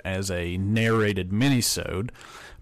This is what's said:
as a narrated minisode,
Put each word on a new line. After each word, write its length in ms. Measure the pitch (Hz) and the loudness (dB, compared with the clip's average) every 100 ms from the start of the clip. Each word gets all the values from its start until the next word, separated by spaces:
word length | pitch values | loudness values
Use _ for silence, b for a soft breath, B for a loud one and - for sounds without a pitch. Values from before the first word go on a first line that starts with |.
| 92 | -4
as 240 | 95 98 | -4 -2
a 280 | 87 87 90 | -2 -2 -2
narrated 720 | 98 113 113 113 104 95 90 | 0 2 4 4 4 2 0
minisode, 800 | 101 139 127 107 - - 92 120 B B B B B | 2 4 4 2 -2 -2 -4 -6 B B B B B